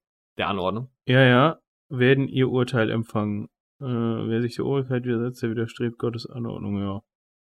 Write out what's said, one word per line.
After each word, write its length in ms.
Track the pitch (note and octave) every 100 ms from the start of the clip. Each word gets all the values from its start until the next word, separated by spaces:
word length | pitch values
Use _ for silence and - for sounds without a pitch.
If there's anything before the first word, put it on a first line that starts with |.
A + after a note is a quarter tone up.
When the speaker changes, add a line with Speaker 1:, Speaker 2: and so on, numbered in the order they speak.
| _ _ _ -
Speaker 1:
Der 120 | F2+
Anordnung? 400 | G2 F2+ G#2 C3 _ -
Speaker 2:
Ja, 160 | B2+
ja, 360 | C3 B2 D3+ E3 _ _ -
werden 380 | C3 B2 C3+ C3
ihr 220 | C3 C3
Urteil 400 | B2+ B2 B2+ A2
empfangen. 560 | A2 A2 A2 G#2 G#2 - _ _ -
Äh, 40 | C3+
wer 560 | A#2+ A#2 A2+ A2+ A2+
sich 140 | A#2+ -
der 100 | B2+
Obrigkeit 400 | C#3 C3 B2 B2
widersetzt, 360 | A2+ B2 B2
der 100 | A#2
widerstrebt 460 | A2+ A2+ - A#2+ A#2
Gottes 260 | A#2+ A2+ -
Anordnung, 500 | B2 A#2 F#2+ G2+ G2+
ja. 220 | G2 G2 - _ _ _ _